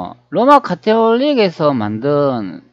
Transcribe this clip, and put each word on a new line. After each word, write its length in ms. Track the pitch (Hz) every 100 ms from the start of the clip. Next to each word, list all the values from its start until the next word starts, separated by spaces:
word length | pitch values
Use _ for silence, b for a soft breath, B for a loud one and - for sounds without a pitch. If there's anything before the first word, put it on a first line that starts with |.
| 90 - _
로마 300 | 156 247 285
가톨릭에서 1120 | 285 269 - 220 226 233 285 277 202 160 151
만든 880 | 135 104 107 135 147 143 123 98 76 -